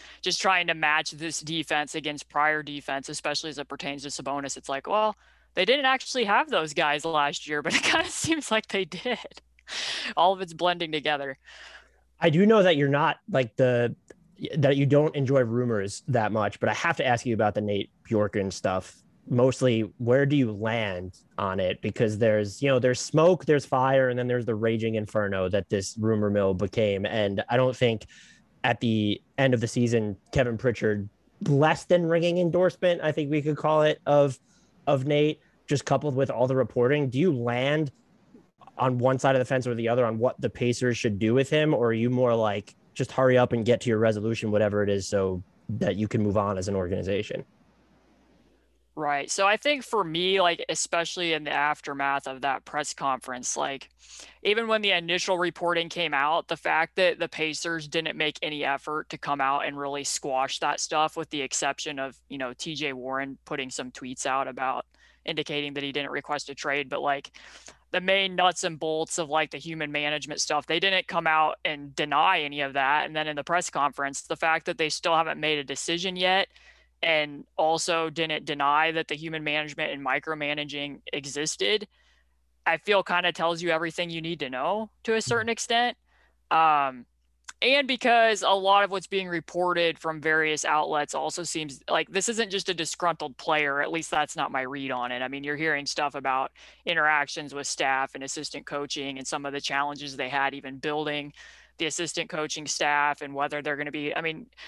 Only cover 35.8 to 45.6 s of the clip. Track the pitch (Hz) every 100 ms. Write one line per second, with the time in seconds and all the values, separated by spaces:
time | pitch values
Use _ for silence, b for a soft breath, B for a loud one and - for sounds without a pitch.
35.8 | - 135 147 127 135 113 127 131 113 123
36.8 | 123 147 135 127 185 127 120 120 139 151
37.8 | 143 - _ _ _ - _ _ - -
38.8 | 131 123 127 131 139 135 120 131 123 117
39.8 | 113 120 117 110 123 - 120 - 123 120
40.8 | 123 117 120 98 110 127 131 151 151 127
41.8 | 120 113 120 127 123 113 107 104 - -
42.8 | _ - 131 - 131 127 123 120 113 117
43.8 | 120 107 113 104 110 110 110 104 104 104
44.8 | 104 101 95 101 95 92 - _